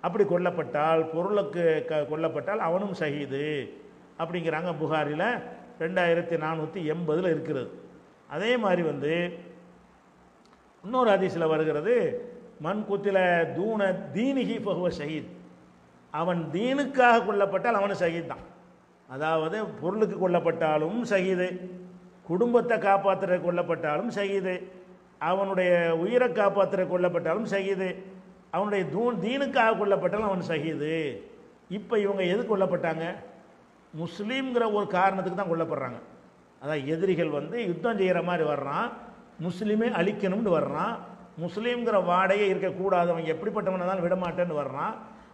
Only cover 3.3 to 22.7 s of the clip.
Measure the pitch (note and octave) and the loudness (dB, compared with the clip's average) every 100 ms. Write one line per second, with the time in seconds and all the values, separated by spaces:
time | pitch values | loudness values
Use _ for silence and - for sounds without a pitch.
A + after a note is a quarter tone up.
3.3 | C3+ D3 D3+ A2+ - - - - - E3 | -4 -4 -4 -6 -12 -20 -20 -20 -8 -6
4.3 | F3 E3 D#3 F3 D#3 D#3 D#3 D3 D3+ G3+ | -2 -2 -2 -2 -2 0 0 0 0 0
5.3 | A#3+ - - - - E3 F#3 F3 E3+ E3+ | -2 -6 -16 -20 -8 -4 2 2 2 0
6.3 | E3 D#3 D#3+ D#3 F#3+ D#3 D#3 E3+ D3+ F#3 | -2 -2 -4 -6 -6 -4 -4 0 0 2
7.3 | D#3 - C#3 A#2 - - - - _ _ | 0 -2 -6 -6 -12 -20 -20 -20 _ _
8.3 | C#3+ G#3+ B3 G#3 F3+ E3 D3 C#3+ E3 F3 | -4 0 2 2 2 2 0 -2 0 -2
9.3 | F3 - - - - - - _ _ - | -6 -16 -20 -20 -20 -20 -20 _ _ -20
10.3 | _ _ - _ _ F#3 B3+ A#3+ G3 F#3 | _ _ -20 _ _ -4 2 6 6 4
11.3 | E3+ D#3+ D#3 D#3 D3 E3+ A#3+ E3 - - | 0 2 2 2 0 2 2 2 -2 -8
12.3 | - - - D3+ G#3 G3+ G3 G3+ F#3+ F3+ | -16 -20 -10 -4 -4 -2 -2 2 4 4
13.3 | F3 D#3+ C3+ G3+ A3 G3 F3+ - C#3+ B3+ | 4 2 0 -2 0 0 0 -4 -2 0
14.3 | C4+ A3 A3+ G3+ F3 F3+ - - D#3 A#2+ | 0 0 -2 -2 -2 -2 -4 -6 -6 -8
15.3 | - - - - - - - - D3+ E3+ | -16 -20 -20 -20 -20 -20 -20 -12 -4 -2
16.3 | F3 D#3 D#3+ A#3+ C#4 C#4 C4+ B3 A3+ F#3+ | -2 -2 -2 0 0 0 4 8 8 4
17.3 | G3+ G3 F3+ A#3+ A3 G3+ F#3+ F3 E3+ E3 | 2 2 2 0 2 0 0 0 -2 -6
18.3 | B2 - - - - _ _ _ C3 D#3 | -10 -14 -20 -20 -20 _ _ _ -4 0
19.3 | D#3+ D#3 G#3 G#3 D3+ D#3+ G#3 G#3+ F3+ F3+ | 0 0 -4 -6 -6 -4 0 0 2 2
20.3 | F3 E3 D#3+ D#3+ D3+ D#3+ A3 A#3 G3 F#3 | 2 2 2 2 2 0 -2 0 2 2
21.3 | F#3 F3+ F3+ - - - - - - - | 0 0 -4 -10 -14 -16 -20 -20 -20 -4
22.3 | F3 A#3+ A#3+ A#3+ | 2 4 4 4